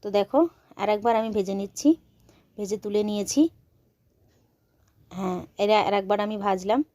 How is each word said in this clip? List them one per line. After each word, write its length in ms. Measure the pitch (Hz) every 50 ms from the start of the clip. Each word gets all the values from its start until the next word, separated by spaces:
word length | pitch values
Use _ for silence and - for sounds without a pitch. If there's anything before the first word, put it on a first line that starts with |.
| _
তো 80 | 208
দেখো, 380 | 202 202 202 196 - 269 330 339 _ _ _ _ -
আর 120 | - 190 202
একবার 280 | 214 208 202 233 233
আমি 140 | 220 220 226
ভেজে 240 | 214 214 196 185 196
নিচ্ছি, 400 | 196 196 202 _ - - 285 330 320 _ _ _ _ _ _ _ _ _ _ _
ভেজে 200 | - 208 190 208
তুলে 260 | 208 - 208 202 208 208
নিয়েছি। 460 | 208 208 208 202 190 - 277 302 330 _ _ _ _ _ _ _ _ _ _ _ _ _ _ _ _ _ _ _ _ _ _ _ _ _ _ _ _ _ _ _ _ -
হ্যাঁ, 340 | 180 196 185 180 180 - - _ -
এরা 220 | 202 208 214 214
আর 140 | 202 - 208
একবার 260 | 202 196 190 208 202
আমি 160 | 208 208 214
ভাজলাম 480 | 208 196 202 196 190 180 196 214 254 302 _ _